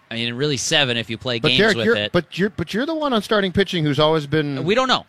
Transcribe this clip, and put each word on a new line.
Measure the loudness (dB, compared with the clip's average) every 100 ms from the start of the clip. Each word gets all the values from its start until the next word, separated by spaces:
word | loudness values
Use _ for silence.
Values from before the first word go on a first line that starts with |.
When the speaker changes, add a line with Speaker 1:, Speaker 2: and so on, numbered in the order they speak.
| _
Speaker 1:
I | -6
mean, | -4
really | -2 -2 -2
seven | 0 2 2 0
if | -4
you | -6
play | -4 -2
Speaker 2:
But | 2
Speaker 1:
games | 4
Speaker 2:
Derek, | 4 2
Speaker 1:
with | 2
Speaker 2:
you're, | 0
Speaker 1:
it. | 0
Speaker 2:
but | -2 -2 -4
you're, | -4
but | -4 -6
you're | -4 -2
the |
one | -2 0
on | -2
starting | 0 0 0
pitching | 0 0 0
who's | 0 4
always | 4 2 0
been | -2 -2 -4
Speaker 1:
We | 0
don't | 0 2
know. |
It's | 0